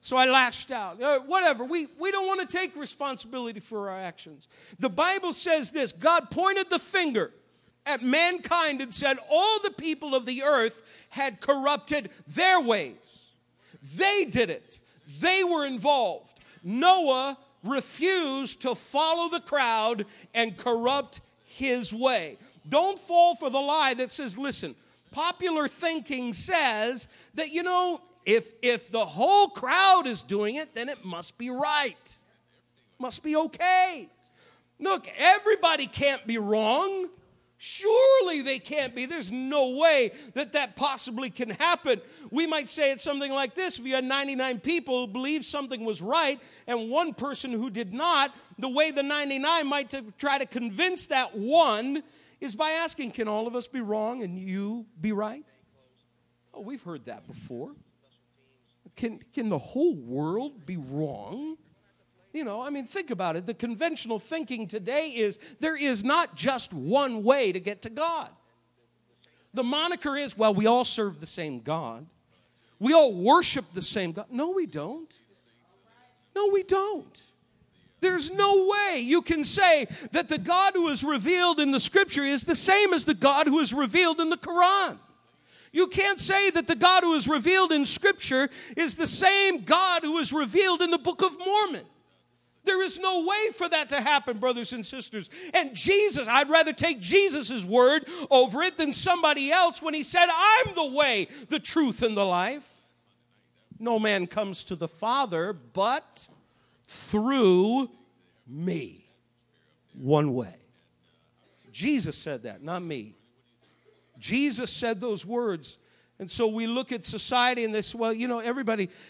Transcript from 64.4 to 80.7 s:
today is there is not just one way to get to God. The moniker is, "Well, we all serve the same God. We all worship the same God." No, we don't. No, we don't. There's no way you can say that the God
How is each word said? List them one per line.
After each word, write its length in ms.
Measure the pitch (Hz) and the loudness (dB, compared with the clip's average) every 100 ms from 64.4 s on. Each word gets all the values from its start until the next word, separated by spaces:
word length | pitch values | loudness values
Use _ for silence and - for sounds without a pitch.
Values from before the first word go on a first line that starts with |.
| 277 240 202 | -6 -8 -8
today 440 | 208 185 285 311 | -8 -4 -2 -2
is 280 | 240 214 - - - | -2 -2 -2 -18 -6
there 160 | 311 311 | -4 -2
is 260 | 285 226 | -2 0
not 320 | 214 311 330 | 2 2 2
just 380 | 139 180 262 - | -2 -2 -2 -6
one 540 | 165 131 262 277 226 208 | -8 0 0 0 0 2
way 260 | 277 226 | 4 2
to 80 | 185 | -2
get 220 | 180 202 | -6 -10
to 80 | 226 | -12
God. 400 | 226 320 330 123 _ _ _ _ _ _ _ _ _ _ _ _ | -4 -4 -4 -8 _ _ _ _ _ _ _ _ _ _ _ _
The 100 | 220 | -6
moniker 520 | 240 294 339 349 294 277 | -2 -2 -2 -4 -4 -4
is, 220 | 277 196 | -6 0
"Well, 160 | 220 | 2
we 120 | 202 214 | 4 4
all 200 | 240 247 | 4 2
serve 340 | - 208 151 | -2 -4 -6
the 60 | 160 | -12
same 340 | - 156 123 | -8 -8 -8
God. 480 | 120 160 135 113 156 _ _ _ _ _ _ _ | -6 -6 -6 -12 -18 _ _ _ _ _ _ _
We 140 | 226 | 6
all 200 | 320 285 | 8 6
worship 520 | 185 190 330 339 277 175 | 4 6 6 6 -2 -6
the 80 | 175 | -8
same 320 | 170 214 180 | -4 -4 -4
God." 140 | 165 - | -6 -10
No, 200 | 247 320 | -6 -4
we 140 | 381 285 | -4 -4
don't. 540 | 151 156 302 320 - _ _ _ _ _ _ _ _ _ _ _ | -8 -10 -12 -16 -20 _ _ _ _ _ _ _ _ _ _ _
No, 140 | 392 403 | -2 2
we 160 | 392 | 2
don't. 580 | 381 381 403 359 - - - _ _ _ _ _ _ _ | 2 0 0 -6 -10 -20 -20 _ _ _ _ _ _ _
There's 320 | 370 359 294 | 0 0 -4
no 340 | 381 403 392 381 | 0 4 6 4
way 360 | 403 403 320 | 2 0 -2
you 200 | 240 330 | 2 0
can 220 | 330 320 | 2 -2
say 440 | 285 - 370 311 226 - 247 | 0 4 6 6 2 -10 -4
that 160 | 320 269 | -2 0
the 80 | 311 | -4
God 360 | 185 349 392 | 0 2 4